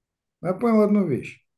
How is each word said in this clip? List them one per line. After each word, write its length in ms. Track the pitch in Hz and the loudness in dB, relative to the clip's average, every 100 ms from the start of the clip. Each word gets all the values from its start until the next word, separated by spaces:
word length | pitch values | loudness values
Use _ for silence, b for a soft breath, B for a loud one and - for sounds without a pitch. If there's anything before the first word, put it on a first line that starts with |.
| _ _ _ _ | _ _ _ _
я 120 | 165 | -6
понял 280 | 180 233 220 | -2 0 2
одну 240 | 202 208 175 | 4 2 0
вещь. 400 | 113 - - _ | -4 -8 -18 _